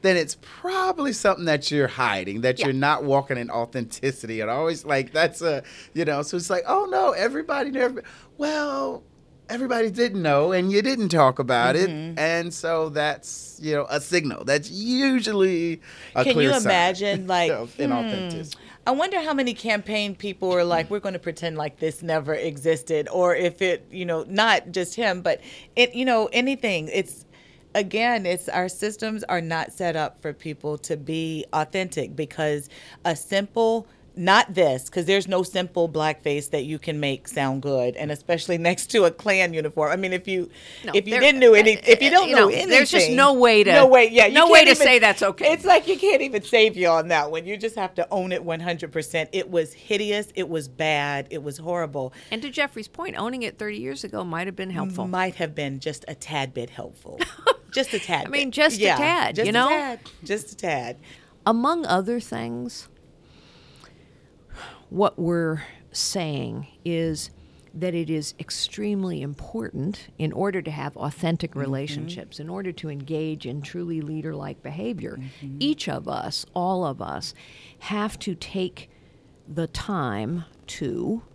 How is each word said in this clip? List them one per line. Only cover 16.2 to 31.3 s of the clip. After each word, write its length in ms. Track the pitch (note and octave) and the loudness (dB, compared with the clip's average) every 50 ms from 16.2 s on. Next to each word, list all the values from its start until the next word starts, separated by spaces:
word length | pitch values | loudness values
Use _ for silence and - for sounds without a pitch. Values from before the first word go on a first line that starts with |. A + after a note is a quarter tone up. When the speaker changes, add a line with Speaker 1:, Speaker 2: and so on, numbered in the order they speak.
| - | 2
Speaker 3:
Can 100 | C4+ B3 | 2 4
Speaker 1:
clear 140 | - - | 4 4
Speaker 3:
you 60 | C4+ C#4+ | 4 4
Speaker 1:
sign 60 | B3+ G#3+ | 2 2
Speaker 3:
imagine, 640 | - F#3+ F3 E3+ F3+ F#3+ F3+ G3 G3+ G3+ G3 F#3+ | 2 2 4 2 2 0 -2 -2 -2 -2 -4 -2
Speaker 1:
<laughs> 80 | F3+ F#3 | -2 0
Speaker 3:
like, 160 | F3 E3+ E3 | 0 2 0
Speaker 1:
of 240 | D#3 G#2+ A#2 A#2+ - | 0 -2 -6 -10 -6
Speaker 3:
hmm, 60 | - C#3+ | -4 -4
Speaker 1:
inauthenticity. 720 | C#4+ C4+ - A#3 A3+ G#3 G3 F#3 F3 E3 E3 D#3+ D3 - - - - - - _ | -2 -2 -2 -4 -4 -6 -6 -6 -6 -8 -10 -10 -12 -16 -18 -18 -20 -20 -8 _
Speaker 3:
I 60 | - | -2
wonder 300 | C4 C#4 E4 F#4+ G4 F4+ | 0 0 0 0 -2 -4
how 120 | D#4 D#4 D4+ | -2 -2 -2
many 200 | C#4 C4 B3 A#3+ | -2 -2 -2 -4
campaign 600 | - - A#3 G#3+ G#3 - - G#3+ G#3+ G#3 G3+ F#3+ | -6 -4 -2 -2 -2 -2 -4 -4 -4 -4 -4 -6
people 380 | - - G#3 F#3 - - F#3 | -8 -8 -10 -8 -4 -2 0
are 120 | F3+ F3+ F3 | 2 2 2
like, 240 | F3 F3 E3 D#3+ - | 2 0 -2 -2 -2
"We're 100 | G3+ G#3 | -6 -6
gonna 180 | F3+ G3+ F#3 F3 | -6 -6 -8 -6
pretend 360 | - E3+ D#3+ - F3 E3+ D#3+ | -8 -8 -8 -6 -8 -8 -6
like 220 | D#3 D3+ D3 - _ | -6 -8 -8 -6 _
this 240 | D#3+ D#3+ D3 - E3+ | -4 -4 -4 -6 -6
never 300 | E3 D#3+ D#3+ C#3+ C#3+ D#3 | -2 -2 -2 -2 -2 -4
existed," 720 | - - D#3+ C#3+ C#3 C3 E3 D#3+ D#3 D#3+ - E3 D3+ D3 - - | -4 -4 -6 -8 -2 0 0 0 0 -2 -2 -2 -2 -2 -2 0
or 200 | F#3 F3+ F3 F3 | 2 2 2 2
if 280 | C#3+ F3+ F3 E3+ - | 2 0 -2 -2 0
it, 240 | F#3+ F#3 F3 - - - | -2 0 0 -2 -6 -12
you 140 | - F#3 F3+ | -10 -10 -6
know, 220 | E3+ E3 D#3+ D3+ | -4 -4 -4 -4
not 460 | - F#3+ G3+ A3 A3+ G#3 E3 - - E3 | -4 0 0 2 2 2 0 -2 -4 -6
just 220 | F#3+ F3+ E3+ - | -6 -6 -6 -6
him, 260 | - A#3+ G#3 F3+ F3+ | -4 -2 -2 -2 -2
but 180 | F3 F3 D3+ - - - - - - - _ | -2 -2 -2 -2 -4 -18 -20 -20 -20 -8 _
it, 180 | A#3 A#3+ A#3+ A#3+ | 2 2 2 2
you 80 | A#3+ C4 | -4 0
know, 240 | C4 A#3+ A3 A3 - - | 2 2 2 0 0 0
anything. 560 | A#3 B3 C4 C#4 A#3 - A3+ F#3+ E3 D3+ D#3 | 0 0 0 -2 -2 -2 -2 -2 -2 -4 -4
It's, 320 | - G3 F#3 - - - - _ - - - _ - _ _ _ _ | -4 -4 -4 -4 -8 -18 -20 _ -20 -20 -20 _ -20 _ _ _ _
again, 500 | G#3+ G3+ F#3 F3 G#3+ A3+ A#3+ A#3+ A3+ F#3+ | -2 -2 -2 -2 0 0 0 0 0 0
it's, 240 | F3 F3+ F3+ - - | -2 -2 -2 -4 -4
our 180 | - F3 F3+ | -4 -2 -2
systems 560 | F#3 F3+ - - G#3+ G#3 - - A3 G#3+ G#3+ - | -2 -4 -4 -6 -6 -6 -6 -6 -6 -6 -8 -6
are 140 | - - F3 | -4 -4 -4
not 300 | E3 D#3+ E3 D#3+ D#3 - | -2 -4 -4 -4 -6 -6
set 240 | - - F#3 F3 D#3+ | -8 -4 -4 -2 -2
up 260 | D#3+ D3+ - - - | -2 -4 -4 -6 -8
for 120 | - D#3 D3 | -10 -10 -10
people 440 | - - D#3+ D3+ - - D3 D3+ D3+ | -8 -10 -12 -12 -8 -6 -8 -8 -8
to 180 | - - E3+ | -6 -8 -8
be 480 | D#3 C#3 C3+ D#3+ D#3+ D#3+ D#3+ | -6 -6 -6 -6 -4 -4 -4